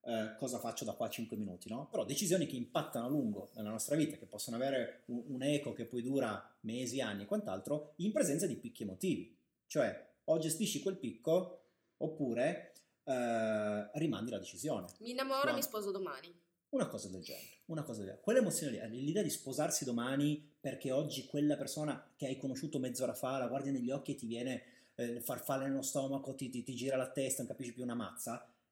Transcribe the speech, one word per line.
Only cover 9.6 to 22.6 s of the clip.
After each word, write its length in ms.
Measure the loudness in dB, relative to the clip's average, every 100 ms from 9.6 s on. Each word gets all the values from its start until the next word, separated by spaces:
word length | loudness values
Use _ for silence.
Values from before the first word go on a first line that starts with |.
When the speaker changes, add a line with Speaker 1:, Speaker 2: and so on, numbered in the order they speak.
| _
Speaker 1:
Cioè, 400 | 2 4 2 -12 _
o 140 | 2 4
gestisci 440 | 4 2 2 2
quel 140 | -2 -2
picco, 640 | -6 -4 4 4 4 -8 _ _ _ _
oppure, 760 | -4 0 0 4 2 2 -8 -20 _ _
eh, 840 | -2 0 2 4 4 2 2 0 -2
rimandi 360 | 0 0 0 -2
la 80 | -4
decisione. 480 | -6 -6 -2 -2 -4 -10
Speaker 2:
Mi 100 | -6
innamoro, 400 | -2 0 2 2
Speaker 1:
No? 60 | 2
Speaker 2:
mi 60 |
sposo 280 | 0 -2 -2
domani. 420 | -2 -2 -6 -12 -20 _ _ _
Speaker 1:
Una 180 | 0 0
cosa 200 | -2 -6
del 140 | -8
genere, 240 | -8 -10 -12 -18 -8
una 160 | -6
cosa 160 | -4 -6
del 80 | -6
genere. 140 | -4
Quell'emozione 500 | 4 6 6 2 -2
lì, 60 | -4
eh, 100 | -6
l'idea 340 | -4 0 2
di 80 | 2
sposarsi 540 | 0 -4 0 2 2
domani 600 | 2 0 2 4 4 2 -4 _
perché 300 | -6 -4 2
oggi 340 | 2 2 -4 -2
quella 300 | 2 4 4
persona 480 | 0 -2 -2 -2 -8 _
che 100 | -4
hai 100 | -2
conosciuto 420 | -2 -2